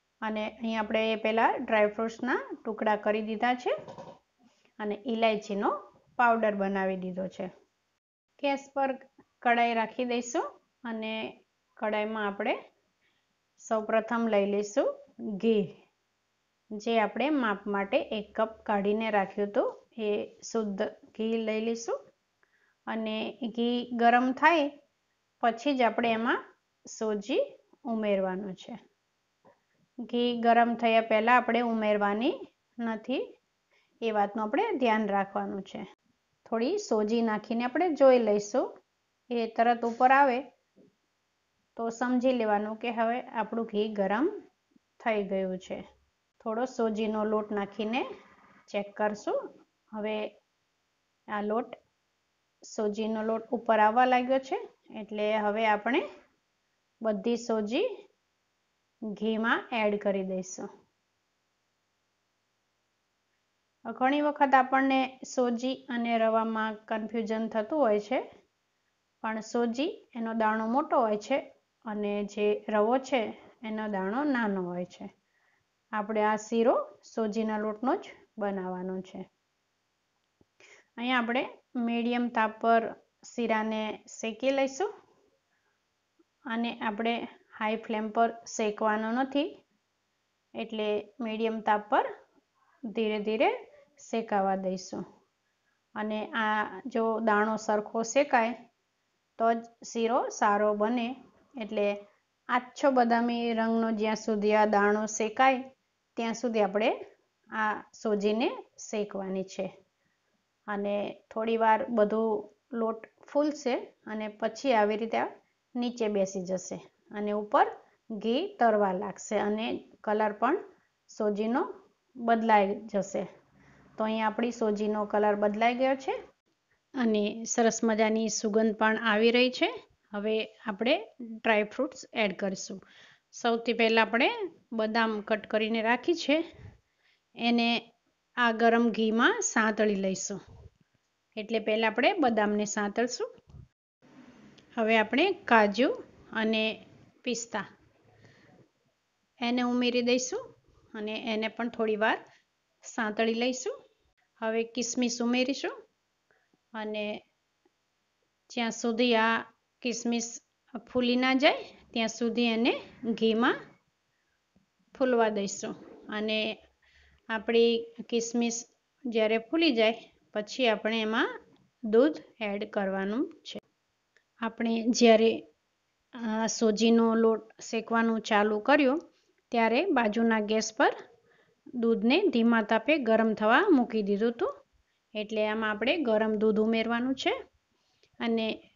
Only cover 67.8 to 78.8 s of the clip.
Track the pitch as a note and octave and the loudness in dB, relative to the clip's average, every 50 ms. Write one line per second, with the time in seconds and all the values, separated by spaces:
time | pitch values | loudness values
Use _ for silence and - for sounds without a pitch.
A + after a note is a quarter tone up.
67.8 | C#4 A3+ G#3 G#3 G#3 - B3+ D4+ A4+ - - - _ _ _ _ _ _ _ _ | 4 4 4 2 0 -2 -4 -4 -4 -6 -12 -20 _ _ _ _ _ _ _ _
68.8 | _ _ _ _ _ _ _ _ - A3 A3 A3 G#3 - - A#3+ A#3+ A#3+ A3+ A#3+ | _ _ _ _ _ _ _ _ -8 -6 -6 -6 -8 -6 -2 -2 -2 -2 -2 -2
69.8 | C#4 F4+ A4 - - _ _ A#3+ A3+ A3+ A3+ A3+ A3 G#3+ A3 A3 A3 A3 A#3 C#4 | -4 -4 -4 -8 -16 _ _ -8 -6 -6 -2 0 2 2 2 0 0 0 0 0
70.8 | D#4 D4+ F4+ D4+ A#3+ A3 G#3 G#3 G#3 - C4 C#4+ - - - _ _ _ _ _ | 0 2 2 2 2 2 0 -2 -2 -2 -2 -2 -2 -6 -16 _ _ _ _ _
71.8 | _ A#3 G#3 G#3 G#3 G#3 G#3 G#3 G#3 G3+ - - G#3 G#3 G#3 G#3 - - G#3+ G#3+ | _ -10 -6 -4 -4 -4 -2 -4 -4 -6 -4 -2 0 0 0 0 -2 -2 2 2
72.8 | G#3 A3 B3 C4+ C4 - - B3+ G#3+ G#3+ A3+ - - - - _ - A3 A3 A3 | 4 4 2 0 0 0 0 0 0 -2 -6 -12 -18 -20 -20 _ -10 -8 -6 -6
73.8 | G#3+ G#3+ G#3 F#3+ F#3+ F#3+ G#3 B3 D4 D4+ C4+ A#3+ A#3 G#3 G3 F#3+ F3+ F3 F3+ F3 | -4 -4 -4 -4 -2 -2 -2 -2 -2 0 0 0 0 0 -2 -2 -4 -4 -6 -6
74.8 | F3+ F3 - - G3 G3+ - _ _ _ _ _ _ _ _ _ _ _ _ _ | -8 -8 -10 -16 -16 -18 -18 _ _ _ _ _ _ _ _ _ _ _ _ _
75.8 | _ _ - G#3+ G#3 G#3 A3 G#3 G#3 G#3+ G#3+ G#3+ G#3+ - - A3+ A3+ B3 E4+ C#5+ | _ _ -6 -6 -4 -2 0 2 2 2 2 0 -2 -2 0 2 4 4 4 2
76.8 | C#5+ - - - _ - - - A3+ A3 G3 A3+ A3 A3 G#3+ G#3+ G#3+ A3 G#3+ G#3+ | 0 -4 -12 -20 _ -12 -6 -4 -2 -2 -2 -2 -2 -2 -2 -2 -2 -4 -4 -2
77.8 | A#3+ B3+ E4 G#4 - - - - - _ _ - G3+ G3+ G3 G3 F#3 F#3 F#3 F3+ | -2 -2 -2 -2 -4 -10 -18 -20 -20 _ _ -6 -4 -4 -4 -4 -4 -6 -6 -6